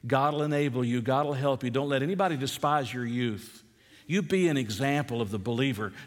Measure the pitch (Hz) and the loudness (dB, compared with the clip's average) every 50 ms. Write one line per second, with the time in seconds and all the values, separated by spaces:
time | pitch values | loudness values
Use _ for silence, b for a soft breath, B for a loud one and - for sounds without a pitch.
0 | - 120 139 135 139 147 147 147 147 151 151 147 147 143 120 127 123 120 120 123 | 0 2 2 4 4 2 2 0 0 2 2 2 2 2 0 0 0 0 0 0
1 | 117 127 131 139 147 143 147 131 139 143 135 120 131 123 113 135 143 143 143 131 | 0 2 2 2 2 0 -2 0 0 0 0 0 -2 -2 0 0 0 0 0 0
2 | 135 156 196 190 202 185 160 135 135 135 - - - 147 147 151 139 107 120 127 | 0 0 0 0 0 0 0 -2 -4 -4 -4 -2 0 2 2 2 0 -2 -6 -6
3 | 123 117 120 123 123 120 107 95 - - - - - - B B B B B B | -4 -2 -2 0 0 0 -2 -4 -8 -14 -20 -20 -20 -20 B B B B B B
4 | B B 156 196 185 151 190 190 180 170 151 139 127 107 107 95 135 139 143 147 | B B -2 0 0 2 2 4 4 4 4 2 0 -2 -2 0 0 2 2 0
5 | 143 - 120 117 117 98 104 107 95 120 117 113 135 139 127 98 110 98 B B | 0 -2 -2 -2 -2 -2 -2 -4 -2 -2 0 2 2 0 0 -2 -4 -8 B B
6 | B | B